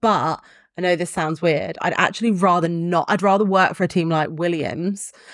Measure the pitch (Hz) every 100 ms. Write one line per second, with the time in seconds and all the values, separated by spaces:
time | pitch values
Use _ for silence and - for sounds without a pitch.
0 | 226 185 147 - - _ _ - 180 175
1 | 175 - 156 160 175 151 185 - 170 -
2 | 175 - 226 190 185 180 165 170 170 175
3 | - 208 196 196 208 190 180 - 180 185
4 | 165 160 151 160 170 170 139 - 180 196
5 | - - -